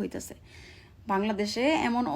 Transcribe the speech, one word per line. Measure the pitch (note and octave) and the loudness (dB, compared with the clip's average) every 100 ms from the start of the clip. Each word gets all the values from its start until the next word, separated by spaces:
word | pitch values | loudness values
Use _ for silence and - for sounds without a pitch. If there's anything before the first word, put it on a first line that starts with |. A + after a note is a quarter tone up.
হইতেছে | G3 - - - - - - - - - - | -4 -6 -10 -14 -20 -20 -20 -20 -20 -10 -2
বাংলাদেশে, | G3 G#3+ G3+ G#3 A3+ C4 D#4+ A#3+ | 2 2 0 -2 2 2 4 2
এমন | A#3 A#3+ | 0 0